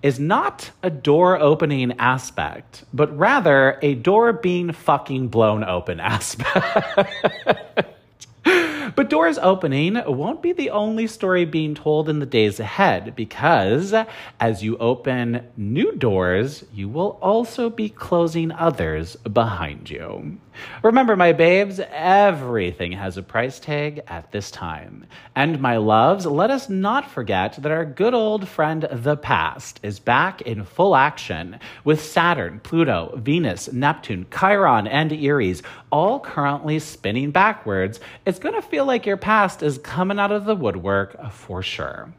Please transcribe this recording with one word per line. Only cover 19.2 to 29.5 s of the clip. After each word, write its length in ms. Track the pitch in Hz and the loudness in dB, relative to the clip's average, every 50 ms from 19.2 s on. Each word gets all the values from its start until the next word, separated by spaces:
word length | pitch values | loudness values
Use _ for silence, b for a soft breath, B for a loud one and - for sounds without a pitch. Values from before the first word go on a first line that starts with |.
| - 117 104 120 117 113 104 87 85 78 71 - - - | -10 -2 0 2 2 2 0 -4 -6 -8 -10 -12 -16 -14
you. 500 | 76 67 80 85 - - - 73 175 - _ _ B B B B B B B | -14 -14 -12 -12 -12 -12 -12 -14 -14 -16 _ _ B B B B B B B
Remember, 320 | 220 226 254 262 233 214 | 4 4 6 4 4 4
my 160 | 190 180 170 | 6 6 6
babes, 480 | 165 151 165 165 180 190 202 202 196 185 185 - | 6 6 6 6 6 4 2 0 -2 -8 -10 -8
everything 1000 | - 147 156 180 190 202 208 202 180 147 135 123 120 113 95 90 85 - 92 87 | -8 -4 2 4 6 6 6 6 4 2 -4 -4 -2 -2 -2 -2 -4 -4 -6 -6
has 240 | 90 95 101 95 87 | -6 -6 -8 -8 -8
a 80 | 92 92 | -10 -12
price 360 | - - 113 117 131 131 - | -6 -4 -4 -4 -4 -6 -10
tag 400 | - - 151 147 147 151 147 147 - - | -10 -8 -6 -4 -4 -6 -8 -10 -14 -14
at 240 | - 85 82 _ - | -14 -16 -16 _ -10
this 180 | 104 101 - | -10 -10 -10
time. 540 | - - - 85 80 76 76 95 50 104 - - B B B B B | -14 -12 -10 -10 -10 -12 -14 -18 -20 -20 -20 -20 B B B B B
And 280 | 127 139 156 165 147 | 0 0 0 0 -2
my 160 | 135 127 120 113 | 0 0 0 2
loves, 480 | 107 107 107 110 117 139 185 202 185 | 4 4 6 6 6 6 4 2 0
let 260 | 170 143 147 180 226 | -2 0 2 2 2
us 160 | 269 269 254 - | 0 -2 -4 -4
not 420 | 196 190 190 202 226 277 - - | -4 -2 -2 0 0 -2 -4 -4
forget 440 | - - 120 98 104 92 92 110 - - | -10 -10 -6 -2 -2 -2 -2 -2 -4 -6
that 100 | 135 151 | -4 -4
our 140 | 156 160 165 | -2 -2 -4
good 280 | 156 135 - 185 226 254 | -6 -2 0 0 2 2
old 320 | 240 220 214 214 214 196 180 | 2 0 0 -2 -2 -4 -8
friend, 380 | - - 160 151 160 160 156 - | -2 -2 0 0 0 -2 -4 -4
the 240 | - 123 117 139 151 | -6 -4 0 0 0
past, 640 | 147 151 - 143 90 80 82 | 0 0 -2 0 0 0 -2